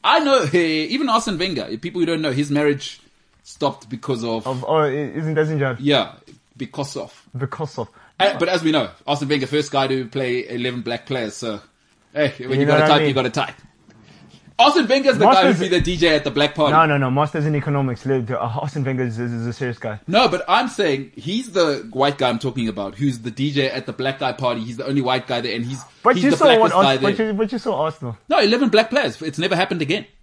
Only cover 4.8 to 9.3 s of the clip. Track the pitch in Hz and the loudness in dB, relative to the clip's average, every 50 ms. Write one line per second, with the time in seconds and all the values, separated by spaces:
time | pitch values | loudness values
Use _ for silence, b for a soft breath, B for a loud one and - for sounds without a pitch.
4.8 | 151 143 131 147 147 123 - 151 165 156 156 156 156 151 160 147 139 135 127 123 | 2 2 0 -2 -4 -6 -6 -6 -4 -2 0 0 0 0 0 0 -2 -2 -2 -2
5.8 | 131 147 143 131 98 - - - _ - - _ _ _ _ - 135 110 - - | 0 2 2 2 0 -2 -6 -20 _ -20 -20 _ _ _ _ -14 -14 -12 -8 -10
6.8 | 139 143 - 135 101 - - - _ _ - 123 139 135 - - 160 143 - - | -10 -8 -8 -12 -12 -12 -14 -20 _ _ -8 -8 -8 -8 -6 -8 -8 -8 -8 -10
7.8 | 117 - b b b b b b 185 202 - - 170 175 185 175 165 160 156 151 | -10 -10 b b b b b b 2 2 2 0 0 0 0 0 2 2 2 2
8.8 | 117 98 - _ _ - 147 143 147 135 | 0 -2 -8 _ _ -4 -4 -4 0 -2